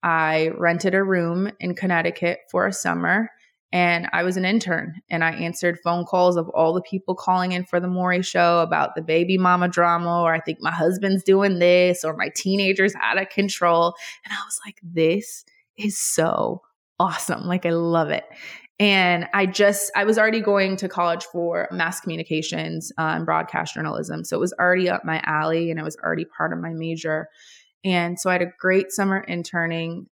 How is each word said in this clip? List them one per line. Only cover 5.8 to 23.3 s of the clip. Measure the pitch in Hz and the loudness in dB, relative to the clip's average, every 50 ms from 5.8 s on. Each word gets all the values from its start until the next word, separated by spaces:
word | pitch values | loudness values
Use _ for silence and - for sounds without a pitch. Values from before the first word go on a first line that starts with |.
phone | _ 170 175 175 175 | _ -2 -2 -2 -2
calls | - - 185 180 180 175 | -2 2 4 4 4 4
of | 170 165 170 | 2 -2 -2
all | - - 165 160 165 | 0 2 2 2 2
the | 180 | 0
people | 180 - - 190 190 - 185 | -2 -4 -8 -8 -4 -4 -6
calling | 185 - - 185 185 180 180 185 | -4 0 0 0 2 2 0 -2
in | 180 180 | -4 -4
for | - - 180 | -2 -2 -2
The | 175 180 | -2 0
Maury | 180 185 180 180 180 180 | -2 -2 0 0 0 0
Show | 185 - - 180 170 170 170 170 | 0 -2 2 2 4 4 4 4
about | 165 165 165 160 143 - - | 2 2 2 0 0 0 -2
the | - | -8
baby | 160 165 160 165 175 180 190 185 | -4 0 2 2 2 2 2 2
mama | 185 180 180 180 175 180 | 4 4 4 4 2 0
drama, | 175 - 175 175 170 170 175 170 170 175 170 | 2 2 4 4 4 2 0 0 0 2 2
or, | 165 160 | 2 0
"I | 160 | 0
think | 160 - 160 - | -2 -6 -8 -4
my | - 160 | -4 -6
husband's | 165 170 160 165 190 190 196 196 190 190 185 | -2 0 0 0 0 0 0 0 0 0 4
doing | - 190 190 196 202 190 175 | 4 4 6 6 4 2 4
this," | 175 175 180 180 180 180 175 180 - | 4 6 6 6 6 4 2 0 -2
or, | 156 156 160 | -6 -2 -2
"My | - - - | -4 -4 -2
teenager's | - - 190 190 196 202 190 190 190 190 196 196 - | -4 -2 0 0 2 2 2 2 2 2 0 0 0
out | - 110 117 190 | -2 0 0 0
of | 196 196 | -2 -4
control." | - - 196 202 190 - 180 175 170 165 170 170 175 - - - - - _ | -2 -2 -2 -2 0 0 2 4 4 4 4 2 0 -4 -14 -16 -16 -16 _
And | - - | -12 -10
I | - - | -10 -8
was | - - - - | -8 -10 -10 -10
like, | 202 196 _ - | -14 -20 _ -16
"This | 170 170 165 160 160 170 202 214 - - - - _ _ _ _ _ _ - | -8 0 2 2 4 2 2 -2 -6 -14 -16 -18 _ _ _ _ _ _ -6
is | 208 214 196 - | -4 -4 -4 -2
so | - - - - 160 - - - - - - 185 _ _ _ _ _ _ _ _ | -4 -2 0 0 0 2 2 0 0 -2 -4 -6 _ _ _ _ _ _ _ _
awesome. | 175 190 160 - - - 165 - - | 0 0 0 -4 -4 -4 -6 -6 -2
Like, | 180 175 185 - | -2 -2 -2 0
I | 170 | 0
love | 170 170 170 170 170 165 160 147 | 0 0 0 2 2 2 2 2
it." | 156 - - - - - - - - - - - _ _ | 0 -2 -4 -8 -18 -20 -18 -18 -18 -20 -20 -20 _ _
And | 202 208 196 190 185 175 175 175 175 - - | 2 4 4 4 4 4 2 2 0 -2 0
I | 196 196 | 0 0
just, | 185 185 - 208 202 202 202 - - - | 0 2 4 4 4 4 2 -2 -2 -2
I | - 202 | 0 2
was | 208 220 220 | 2 4 4
already | 214 220 220 226 | 4 4 2 2
going | 208 208 202 202 190 190 190 190 | 2 2 2 4 4 2 0 -2
to | - 180 | -4 -6
college | - - 175 175 170 175 - | -2 0 0 0 0 -2 -4
for | - - 175 170 170 170 170 170 - | -8 -6 -4 -4 -2 -2 -2 -4 -4
mass | 185 180 165 165 185 - | -2 -2 -2 -2 -4 -6
communications, | - - 160 165 165 - 160 156 156 - - 160 160 160 165 160 160 - - - | -6 -6 -6 -6 -6 -4 -4 -4 -2 -4 -4 -6 -6 -4 -6 -8 -8 -10 -6 -4
uh, | 160 160 160 | -2 -2 -2
and | 170 165 | -2 -2
broadcast | 165 | 0